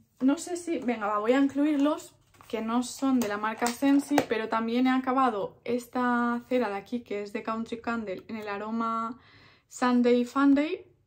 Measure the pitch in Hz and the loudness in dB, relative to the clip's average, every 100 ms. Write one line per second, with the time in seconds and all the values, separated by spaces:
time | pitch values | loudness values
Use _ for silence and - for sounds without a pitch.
0 | _ - 262 330 349 349 330 294 240 220 | _ 0 2 2 -2 -6 -4 -4 -2 -2
1 | 208 208 220 269 277 277 302 285 294 339 | 0 0 2 4 4 2 0 2 0 -2
2 | - _ _ - - 247 220 240 240 - | -8 _ _ -20 -10 -6 -2 -2 -2 -2
3 | 269 254 208 208 214 220 240 240 277 285 | 2 2 2 -2 -4 0 -2 0 2 2
4 | - 285 - 220 220 226 226 240 254 262 | 2 0 0 -2 -2 -2 0 2 2 2
5 | 262 254 254 208 180 - - 247 - 247 | 2 2 2 2 -6 -8 -6 -6 -4 -2
6 | 247 240 240 240 - 254 208 196 - 240 | 0 0 0 -2 -2 -2 -2 -4 -6 -8
7 | - 202 202 220 226 226 226 226 240 233 | -6 -8 -8 -8 -6 -6 -6 -8 -6 -4
8 | 202 185 - 220 208 202 214 226 226 226 | -6 -8 -10 -10 -8 -6 -6 -2 -2 -2
9 | 226 - - - - _ _ - 247 247 | -4 -8 -20 -20 -20 _ _ -2 2 4
10 | 240 247 247 277 277 277 311 427 - _ | 4 4 2 4 6 6 2 -6 -12 _